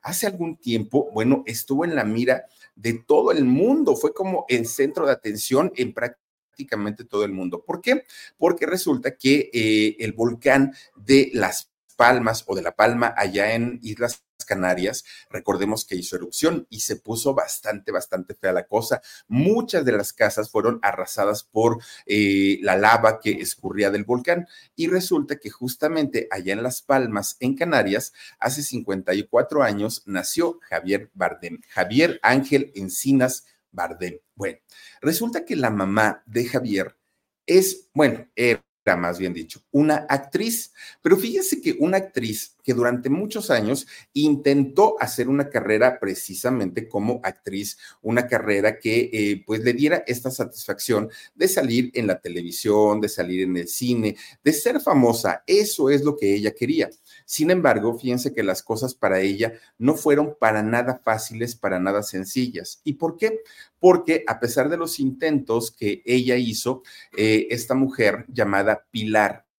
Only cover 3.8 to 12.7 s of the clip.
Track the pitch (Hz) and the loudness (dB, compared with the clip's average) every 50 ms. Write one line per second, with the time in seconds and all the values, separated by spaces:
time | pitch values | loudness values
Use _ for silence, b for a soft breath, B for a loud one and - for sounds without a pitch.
3.8 | 285 160 135 - - - - - 190 190 185 165 - - 123 117 113 113 - - | 4 2 2 2 0 -2 -2 -2 -4 -2 -2 -4 -2 0 0 0 0 -4 -2 0
4.8 | 135 139 - 185 160 139 127 - - 110 104 104 - - 127 139 165 185 - - | 0 0 0 0 0 0 0 0 -2 -8 -6 -6 -4 0 0 0 0 0 -2 -4
5.8 | 123 123 - - 120 123 - _ _ _ _ _ _ _ _ - 135 - 117 107 | -6 -4 -4 -6 -8 -8 -8 _ _ _ _ _ _ _ _ -18 -10 -8 -6 -6
6.8 | 101 104 104 - 120 _ - 101 107 101 95 95 90 90 87 - _ - 165 175 | -6 -6 -8 -10 -14 _ -4 -4 -2 -2 -4 -6 -6 -6 -8 -10 _ -10 -10 -4
7.8 | - 240 262 254 - B B B B B B _ 151 175 175 170 160 156 180 185 | 0 -2 -2 -2 -2 B B B B B B _ 0 2 2 0 -2 -4 -2 -2
8.8 | - 180 139 127 123 135 - _ - 131 139 147 - - - 117 110 110 107 107 | 0 -2 -2 0 -2 -6 -8 _ 4 4 4 4 2 0 -2 0 2 4 4 4
9.8 | 107 107 - - 113 107 104 117 117 120 120 117 - 143 127 135 135 135 B B | 4 2 0 -4 -8 -8 -2 0 -2 -2 -2 2 4 6 6 6 4 2 B B
10.8 | B B B - 101 107 135 139 139 - - 117 98 90 - - - _ _ _ | B B B -16 2 6 6 6 6 4 0 -2 0 0 -2 -6 -10 _ _ _
11.8 | _ _ _ - 120 120 127 123 117 113 113 - - - 98 95 85 85 | _ _ _ 6 6 6 6 6 2 0 -2 -2 -4 -6 -6 -4 -4 -6